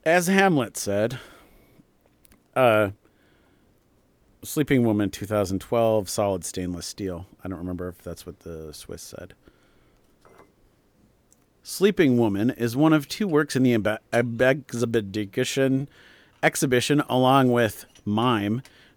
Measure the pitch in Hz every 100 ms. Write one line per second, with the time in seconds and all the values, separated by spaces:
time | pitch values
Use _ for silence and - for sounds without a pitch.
0 | 160 175 175 196 196 - - - 101 101
1 | 113 127 - - _ _ _ _ _ _
2 | _ _ _ _ _ 131 123 107 101 101
3 | _ _ _ _ _ _ _ _ _ _
4 | _ _ _ _ - 156 139 135 117 104
5 | 101 - 98 104 92 95 - 117 113 110
6 | 95 - 101 92 - - 90 87 - -
7 | 95 87 92 _ 92 85 90 90 90 87
8 | 87 82 87 80 85 80 78 - - -
9 | - - 87 - _ _ _ _ _ _
10 | _ _ _ - - _ _ _ _ _
11 | _ _ _ _ _ _ - - 202 196
12 | 147 120 113 98 120 - 117 123 160 156
13 | 135 - 202 151 147 151 127 113 104 107
14 | _ 117 120 117 127 151 - 117 120 113
15 | 98 107 101 - 127 135 135 131 143 _
16 | - - _ _ 160 - 139 123 - 147
17 | 139 123 127 135 127 120 110 - - _
18 | 104 104 127 110 104 120 - - _